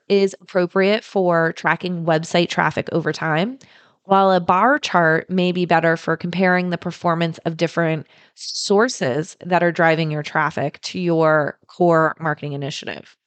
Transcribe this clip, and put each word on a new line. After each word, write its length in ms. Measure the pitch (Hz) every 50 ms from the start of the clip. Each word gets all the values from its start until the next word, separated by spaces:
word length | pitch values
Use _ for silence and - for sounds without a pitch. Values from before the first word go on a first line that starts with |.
| _ -
is 260 | 202 196 196 190 - -
appropriate 640 | 185 - - 185 180 170 - 190 190 196 208 220 -
for 500 | - - 202 185 175 170 165 165 165 170
tracking 520 | - - 156 160 - - 180 180 170 165
website 440 | 165 160 156 165 - - 175 175 -
traffic 400 | - - 165 156 - - - -
over 200 | - 170 156 160
time, 460 | 160 - 160 160 151 160 185 233 262 269 - - _ _ _ _ _ _ _
while 260 | 190 196 196 196 190
a 80 | 185 180
bar 400 | 175 - 180 185 214 247 285 302
chart 500 | - - - 180 170 160 160 165 - -
may 220 | 180 185 180 180
be 140 | 175 180 175
better 300 | 165 175 165 160 165 165
for 220 | 165 - - 165
comparing 520 | 160 - 175 170 175 190 185 180 180 180 180
the 80 | 175
performance 600 | 165 - 180 160 - - 175 165 165 170 165 160 -
of 180 | - 170 165
different 480 | 160 175 160 - 175 170 160 160 156 147 _ _ _ _ _ _
sources 1000 | - - - - - - - 202 202 226 254 - - 180 131 120 147 160 - - - -
that 180 | 175 180 175 175
are 80 | 175
driving 400 | 160 180 170 165 160 156 165 156
your 120 | 151 151 147
traffic 560 | - - 156 151 147 - - 139 147 - -
to 180 | - - - 185
your 580 | 180 170 165 160 160 156 156 156 147 - - _ _
core 480 | _ - - 180 175 165 160 160 156 - -
marketing 340 | 160 160 151 - - 147 143
initiative. 600 | 139 143 139 - - - - 80 - - - _ _ _